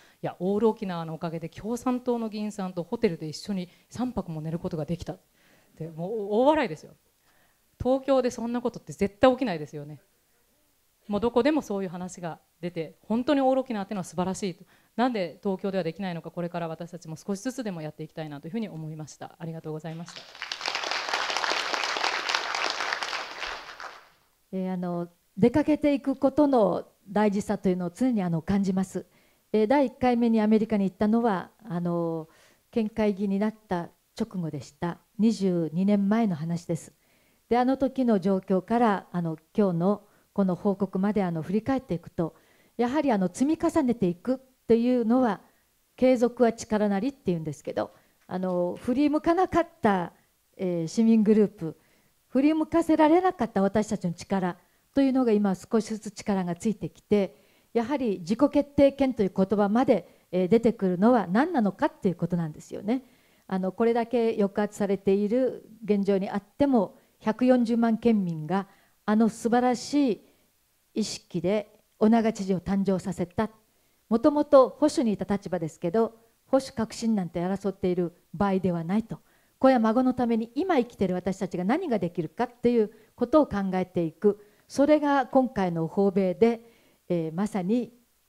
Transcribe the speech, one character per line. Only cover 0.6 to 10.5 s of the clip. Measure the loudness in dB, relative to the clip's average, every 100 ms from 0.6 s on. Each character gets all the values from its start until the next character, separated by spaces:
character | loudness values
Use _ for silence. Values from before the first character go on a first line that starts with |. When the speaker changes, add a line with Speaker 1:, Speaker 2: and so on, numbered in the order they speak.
| 0
Speaker 1:
沖 | 0 -6
縄 | -8 -8
の |
お | -8
か | -8
げ | -8
で | -10
共 | -12 -10 -6
産 | -4 -4
党 | -2 -4
の | -4
議 | -8
員 | -8
さ | -8 -8
ん |
と | -8
ホ | -8 -2
テ | -2
ル | -2
で | -8
一 | -10
緒 | -8
に | -6 -8 _ _
三 | -8 -6
泊 | -6 -8
も | -8
寝 | -8
る | -6
こ | -6
と | -6
が | -6
で | -8
き | -8
た」 | -14
っ | _ _ _ _ _ -14
て、 | -14
も | -10 -8
う | -6 -2
大 | 2 4
笑 | 4 0
い |
で | -6
す |
よ。 | -16 -20 _ _ _ _ _ _ _ -4
東 | 0 0
京 | 2 2
で | 0
そ | -4 -6
ん |
な | -4
こ | -4
と | -8
っ |
て | -12
絶 | -4 -4 4
対 | 4
起 | 4
き | 0
な |
い | -4
で | -8
す | -12
よ | -14
ね。 | -16 _ _ _ _ _